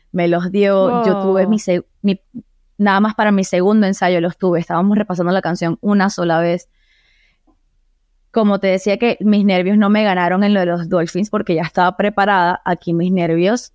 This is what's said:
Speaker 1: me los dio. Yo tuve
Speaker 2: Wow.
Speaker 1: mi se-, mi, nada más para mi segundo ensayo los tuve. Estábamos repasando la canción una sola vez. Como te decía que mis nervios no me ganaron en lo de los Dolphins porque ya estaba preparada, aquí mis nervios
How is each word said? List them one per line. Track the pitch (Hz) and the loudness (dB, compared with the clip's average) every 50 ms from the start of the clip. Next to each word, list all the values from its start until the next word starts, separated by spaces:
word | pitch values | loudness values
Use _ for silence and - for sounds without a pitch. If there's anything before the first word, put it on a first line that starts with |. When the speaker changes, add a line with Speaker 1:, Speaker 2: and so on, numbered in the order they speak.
| _ _ | _ _
Speaker 1:
me | - 180 175 175 | -4 -2 0 2
los | 170 170 175 185 | 0 0 -2 -2
dio. | 190 202 202 196 196 196 190 - 240 240 233 | 0 0 2 2 2 2 2 2 2 0 0
Yo | 202 185 202 | 0 0 0
tuve | 190 190 190 190 190 | 0 0 0 2 2
Speaker 2:
Wow. | 190 | 0
Speaker 1:
mi | 220 208 | 0 -2
se-, | - - 180 180 - _ _ _ | -2 -2 -2 -4 -4 _ _ _
mi, | - 202 190 - _ _ - 233 - _ _ _ _ _ _ - | -2 -2 -2 -2 _ _ -20 -20 -20 _ _ _ _ _ _ -2
nada | 202 208 196 196 | 0 2 2 2
más | 208 214 214 | 0 0 0
para | - 214 214 | 0 0 0
mi | 208 196 190 | 2 0 0
segundo | - - 180 180 202 214 220 208 | 0 0 0 2 2 4 2 2
ensayo | 190 196 - 190 180 180 170 | 2 0 0 0 0 0 0
los | 170 180 170 - | 0 -2 -4 -2
tuve. | - 185 175 170 | -2 0 0 0
Estábamos | 170 - 170 165 185 202 208 - | -2 -2 -2 -2 0 0 0 0
repasando | 185 - 180 165 175 175 | -2 -2 -4 -4 -2 -2
la | 185 190 | -2 -2
canción | - 165 170 - 175 165 165 - | -2 -4 -4 -4 -4 -4 -4 -4
una | - 208 202 202 185 196 | -2 -2 0 0 0 0
sola | - - 175 170 165 165 | -2 -2 -2 -2 0 0
vez. | 170 170 175 180 - _ _ _ _ _ _ _ _ _ _ _ _ _ _ _ _ _ _ _ _ _ _ _ _ _ _ _ _ _ _ _ _ _ | 0 0 -2 -4 -6 _ _ _ _ _ _ _ _ _ _ _ _ _ _ _ _ _ _ _ _ _ _ _ _ _ _ _ _ _ _ _ _ _
Como | - 226 214 208 202 196 | -2 0 0 2 0 0
te | 196 190 | 0 0
decía | 185 190 - 214 196 - | -2 0 0 -2 -2 0
que | 233 240 - - | 0 -2 -2 0
mis | 190 214 208 208 196 | 0 2 2 2 2
nervios | 202 190 180 180 185 208 214 | 2 2 2 0 2 2 2
no | 208 202 | 4 4
me | 208 214 214 | 2 2 2
ganaron | 208 185 180 180 175 180 190 208 | 0 0 0 0 0 0 0 2
en | 202 208 | 2 2
lo | 196 | 0
de | 180 | 0
los | 175 175 175 170 160 | 0 -2 -4 -4 -2
Dolphins | 180 175 165 165 - 180 208 - | -2 -2 -2 -2 -4 -4 -6 -4
porque | - 214 214 - 175 | -4 -4 -2 -2 -2
ya | 160 | -2
estaba | 175 156 - 190 175 180 185 | -2 -4 -2 0 0 0 0
preparada, | - 190 208 214 - 196 202 202 185 175 175 180 - - | -2 -2 -2 0 0 0 2 2 2 2 0 0 -2 -4
aquí | 190 180 - - 175 170 | -4 -4 -4 -4 -4 -4
mis | 170 175 180 | -2 -2 0
nervios | 190 185 170 165 165 170 175 196 233 247 - - | 0 0 0 0 0 0 0 0 0 -2 -4 -10